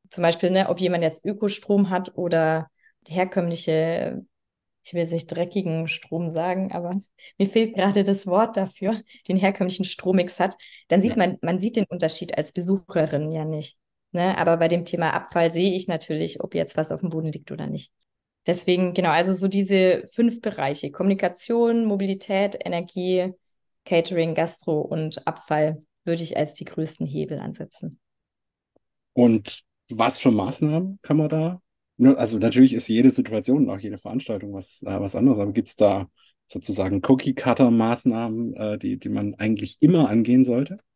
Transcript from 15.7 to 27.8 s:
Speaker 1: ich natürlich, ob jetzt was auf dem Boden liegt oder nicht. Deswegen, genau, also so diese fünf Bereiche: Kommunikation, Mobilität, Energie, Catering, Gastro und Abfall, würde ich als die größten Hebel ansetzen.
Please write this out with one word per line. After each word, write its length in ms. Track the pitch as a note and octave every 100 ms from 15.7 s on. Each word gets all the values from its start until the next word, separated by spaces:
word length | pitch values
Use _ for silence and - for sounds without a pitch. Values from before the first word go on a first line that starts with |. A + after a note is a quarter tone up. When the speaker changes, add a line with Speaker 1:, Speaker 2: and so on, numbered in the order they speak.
Speaker 1:
ich 140 | F#3 F#3
natürlich, 540 | E3 - D#3 E3 -
ob 120 | -
jetzt 220 | E3+ E3 -
was 160 | D#3
auf 80 | D#3
dem 80 | F3+
Boden 240 | D#3+ D#3+
liegt 180 | D3+ -
oder 140 | D#3 D3
nicht. 240 | D3+ - _ _ _ _ _ -
Deswegen, 460 | F#3 - F3+ F3+
genau, 180 | F3 F3
also 220 | D#3 F#3
so 160 | F#3 F#3+
diese 580 | G3 F#3+ F#3+ F#3 E3+ -
fünf 300 | - A#3 A3+
Bereiche: 480 | G#3+ G3+ C#3+ D3+ C#3+
Kommunikation, 960 | - F#3+ F#3+ F3+ - - A#3 A#3 A#3 A3
Mobilität, 720 | G3+ G3 G3 - F#3+ G3 -
Energie, 720 | F3 F3 E3+ F#3+ F3+ F#3 F3+ F#3 _ _ _ _ -
Catering, 480 | E3+ E3 F3 E3
Gastro 480 | D#3+ E3 - - D3+
und 440 | D3 D#3+ D#3 - -
Abfall, 560 | - - D3+ D#3 D#3 _ _
würde 180 | F3 E3+
ich 140 | D#3+ -
als 160 | D#3
die 140 | - -
größten 400 | - D#3+ - D#3+
Hebel 320 | D3 D3 D3
ansetzen. 600 | E3 D#3 - -